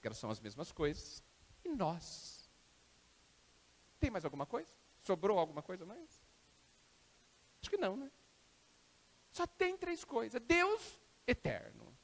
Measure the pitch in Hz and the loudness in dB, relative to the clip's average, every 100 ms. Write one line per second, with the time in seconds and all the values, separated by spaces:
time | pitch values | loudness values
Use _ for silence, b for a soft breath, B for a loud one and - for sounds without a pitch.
0 | 113 110 110 107 110 107 160 - 151 151 | -6 -6 -4 -4 -6 -10 -10 0 0 0
1 | - - - - - - 359 285 160 170 | -8 -14 -18 -20 -20 -12 -6 0 0 0
2 | - - - - - - - - - - | -6 -12 -12 -16 -20 -20 -20 -20 -20 -20
3 | - - - - - - - - - - | -20 -20 -20 -20 -20 -20 -20 -20 -20 0
4 | 285 208 156 143 139 240 330 - - - | 0 2 -2 -4 -4 -4 -6 -16 -20 -18
5 | - 180 190 202 160 147 - 185 165 240 | -2 2 4 4 2 -2 -8 -10 -10 -14
6 | 320 - - - - - - - - - | -16 -20 -20 -20 -20 -20 -20 -20 -20 -20
7 | - - - - - - - 403 202 208 | -20 -20 -20 -20 -20 -14 -2 0 2 0
8 | 277 - - - - - - - - - | -8 -14 -20 -20 -20 -20 -20 -20 -20 -20
9 | - - - - 349 - 370 370 359 339 | -20 -20 -16 -4 -4 2 2 2 -4 -4
10 | - 269 226 233 233 339 359 440 - - | -2 -2 0 -4 6 8 8 4 -2 -12
11 | - - - 247 - 104 - 113 55 - | -20 -10 0 2 2 -2 -6 -16 -18 -20